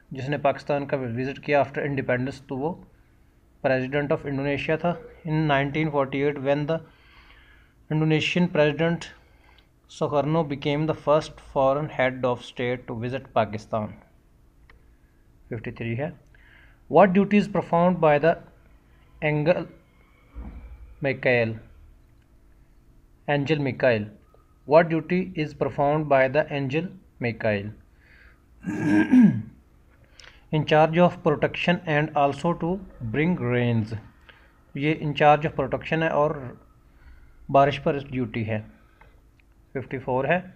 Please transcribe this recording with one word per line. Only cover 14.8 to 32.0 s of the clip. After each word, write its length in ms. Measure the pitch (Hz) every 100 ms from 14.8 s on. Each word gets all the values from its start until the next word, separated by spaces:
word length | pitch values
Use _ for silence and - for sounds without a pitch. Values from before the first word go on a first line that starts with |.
| _ _ _ _ _ _ -
फिफ्टी 220 | 117 123 110
थ्री 160 | 117 117
है। 100 | 156 - _ - - - - _ - 147
What 180 | 190
duty 260 | 190 196 208
is 60 | -
performed 440 | 170 - 170 180 170
by 100 | 156 147
the 100 | 160 - - - - _ _ _ _ - 151
Angel 340 | 151 147 - 165 - _ _ _ _ _ - - - - - - - 139
Michael? 480 | 131 135 120 113 110 - - - - _ _ _ _ _ _ _ _ _ _ _ _ - 143
Angel 280 | 139 151 135
Michael। 360 | - 131 110 104 - _ _ _ _ -
What 160 | 156 165
duty 320 | 160 160 180 185 160 151
is 120 | -
performed 460 | 139 127 143 156 147
by 80 | 135 131
the 180 | 131 - 143
Angel 320 | 139 151 185 - - - 120
Michael? 460 | 110 113 101 104 - - _ _ - - _ _ _ -
<clears throat> 760 | 302 156 208 - 254 202 113 - - _ _ _ _ _ - - - -
In 180 | 156 - 156
charge 260 | 160 170 175
of 120 | -
protection 600 | 165 143 151 - - 170 160
and 160 | 147